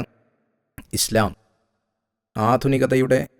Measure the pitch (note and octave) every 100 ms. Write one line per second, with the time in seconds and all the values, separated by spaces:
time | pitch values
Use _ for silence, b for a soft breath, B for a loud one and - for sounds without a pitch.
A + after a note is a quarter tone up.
0 | B2 _ _ _ _ _ _ - - -
1 | - A2 G#2 - _ _ _ _ _ _
2 | _ _ _ - A2 B2+ C3+ C3+ C3+ C3
3 | B2+ C3 - _